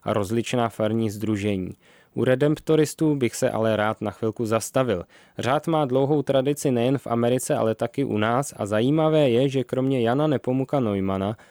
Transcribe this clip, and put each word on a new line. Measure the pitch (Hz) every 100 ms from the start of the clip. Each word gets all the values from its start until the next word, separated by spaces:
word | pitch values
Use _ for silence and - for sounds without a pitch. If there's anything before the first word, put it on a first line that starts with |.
a | 104
rozličná | 107 98 117 107 123 117
farní | - 107 113 110
sdružení. | 104 107 104 104 98 92 - _ - _
U | -
redemptoristů | 117 127 147 147 - 156 147 - 156
bych | 143 120
se | - 123
ale | 107 110 104
rád | 107 -
na | 107
chvilku | - 110 - 110
zastavil. | 113 - 131 127 90 - - - -
Řád | 117 147 170
má | 156
dlouhou | 135 131 139 151
tradici | 135 135 131 147 147
nejen | 120 123 139
v | -
Americe, | 117 117 127 -
ale | 131 113
taky | 107 113 -
u | 123 104
nás | 107 123 143 -
a | 101
zajímavé | 107 123 156 156 156 139
je, | 117 139
že | 131
kromě | 120 131 131 131
Jana | 113 131 156
Nepomuka | 127 - 131 131 143
Neumana | 110 98 95 95 98 117 -